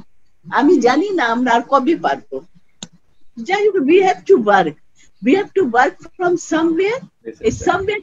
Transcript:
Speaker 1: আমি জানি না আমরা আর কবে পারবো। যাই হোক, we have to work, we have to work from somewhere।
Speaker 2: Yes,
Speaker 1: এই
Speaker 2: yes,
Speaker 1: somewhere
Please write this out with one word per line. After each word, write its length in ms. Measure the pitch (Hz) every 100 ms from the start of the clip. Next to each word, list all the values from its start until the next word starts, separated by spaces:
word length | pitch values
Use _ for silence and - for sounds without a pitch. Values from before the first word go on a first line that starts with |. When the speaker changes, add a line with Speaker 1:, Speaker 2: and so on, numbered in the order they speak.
| - - - _ 165 202
Speaker 1:
আমি 140 | 294 320 233
জানি 220 | 285 403 359
না 80 | 233 233
আমরা 160 | 247 233
আর 60 | 240
কবে 240 | 269 254 330 151
পারবো। 300 | 135 - 135 - - _ _ - _ _ _ - - 226
যাই 160 | 403 415
হোক, 100 | 381 262
we 80 | 359 370
have 140 | 359 -
to 60 | 381 208
work, 240 | 190 165 - - _ - _ 208
we 60 | 381
have 120 | 403 381
to 60 | 285 233
work 180 | 285 - - -
from 180 | 359 349 -
somewhere। 480 | 311 330 320 392 508
Speaker 2:
Yes, 360 | - _ - - -
Speaker 1:
এই 60 |
Speaker 2:
yes, 100 | - -
Speaker 1:
somewhere 340 | 370 392 415